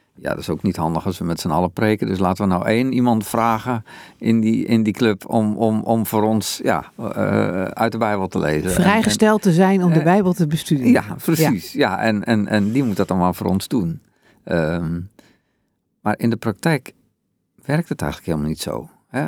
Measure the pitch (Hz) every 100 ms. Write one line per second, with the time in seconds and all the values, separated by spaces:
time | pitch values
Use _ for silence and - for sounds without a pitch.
0 | _ - - - - 76 98 87 80 80
1 | 98 87 85 82 85 78 90 - 107 107
2 | 107 95 90 92 98 90 110 113 131 127
3 | 123 110 - 117 117 110 127 117 - -
4 | - - 117 113 110 113 - 113 107 98
5 | 113 101 - 117 107 104 113 110 - 113
6 | 101 107 107 110 - - 127 82 - -
7 | 117 107 101 107 104 92 95 - 113 110
8 | 110 101 92 92 78 76 90 90 131 208
9 | 208 208 214 214 196 165 190 196 180 160
10 | 156 202 185 175 151 156 - 139 233 254
11 | 104 - - 160 147 98 - 139 120 -
12 | 110 107 117 110 98 107 101 131 123 95
13 | 95 95 90 90 95 95 - 127 85 -
14 | - _ _ _ - 85 78 85 82 87
15 | 98 - _ _ _ _ _ _ _ _
16 | - - 117 113 113 98 165 143 - -
17 | _ _ _ _ _ _ - 156 - -
18 | 73 - - 76 76 78 - 57 - _
19 | _ 127